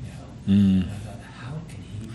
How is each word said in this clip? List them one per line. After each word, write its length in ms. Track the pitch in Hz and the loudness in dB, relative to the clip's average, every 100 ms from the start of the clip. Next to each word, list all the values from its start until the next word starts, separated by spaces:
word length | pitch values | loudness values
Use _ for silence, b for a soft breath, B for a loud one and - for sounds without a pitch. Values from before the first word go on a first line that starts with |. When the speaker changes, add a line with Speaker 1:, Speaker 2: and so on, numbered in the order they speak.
Speaker 1:
now. 500 | - - - - - | -10 -12 -14 -4 4
Speaker 2:
Mm. 300 | 98 98 95 | 6 8 6
Speaker 1:
And 80 | 82 | 2
I 40 | - | -4
thought, 200 | - - - - | -10 -12 -14 -14
"How 120 | 120 156 165 | -10 -10 -10
can 140 | - | -14
he 240 | - 104 | -12 -12
be 60 | - | -10